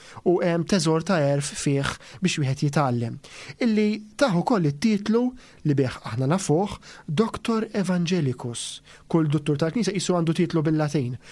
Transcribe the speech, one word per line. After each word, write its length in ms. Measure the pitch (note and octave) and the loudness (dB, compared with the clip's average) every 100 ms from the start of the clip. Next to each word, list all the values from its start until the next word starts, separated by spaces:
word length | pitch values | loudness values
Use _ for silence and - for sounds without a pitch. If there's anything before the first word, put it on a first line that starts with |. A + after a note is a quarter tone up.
| - - - | -20 -4 0
u 140 | F3 | 2
hemm 240 | F3+ E3+ E3 | 2 0 2
teżor 360 | G3+ D#3 D#3+ D#3+ | 2 2 0 2
ta' 140 | F#3 | 2
erf 300 | C#3+ C#3+ C#3+ - | 2 0 -2 -4
fih 320 | - C#3 C#3 - - - | -2 0 -2 -6 -10 -4
biex 180 | F3+ - | -2 0
wieħed 240 | C3+ C3+ D3 | -2 0 0
jitgħallem, 540 | C#3+ C#3 A#2+ A#2 B2+ - - - - B3 | 2 0 0 -2 -8 -16 -18 -14 -2 0
illi 220 | G#3+ G#3+ G#3+ - - | 2 2 0 -6 -2
taħ 220 | C#4 F3 | 2 2
ukoll 280 | E3+ A3+ D3+ | 2 2 2
it-titlu 520 | C#3+ A3+ G3+ G#3 A3+ B3+ B3+ - - D3 | 0 0 0 2 0 0 -4 -20 -6 -2
li 80 | C#3 | 2
bih 220 | B2+ - - | 0 -2 -8
aħna 200 | A2 C3 | -4 0
nafuh, 480 | F3+ - D3+ G3+ - - - - | 0 2 2 0 -6 -16 -18 -6
Doctor 640 | D3 A3 - - A3 A3 | 0 0 -2 -2 -2 -2
Evangelicus. 1080 | - F3+ F3+ E3+ F3+ C#3+ A#2+ B2 A#2 - - - - - | -2 0 0 0 0 0 -2 -6 -8 -10 -14 -20 -20 -2
Kull 200 | E3 D#3 | 2 2
dottur 280 | D3+ D3 C#3+ | 0 0 0
tal-Knisja 340 | D#3+ A#3 F#3+ | 0 0 -2
qisu 220 | F#3+ - F3+ | -2 0 0
għandu 200 | E3 E3 | 2 2
titlu 260 | E3+ E3 D3+ | 2 2 2
bil-Latin. 500 | D#3 D3+ D3+ B2 B2+ - | 2 2 0 -2 -6 -14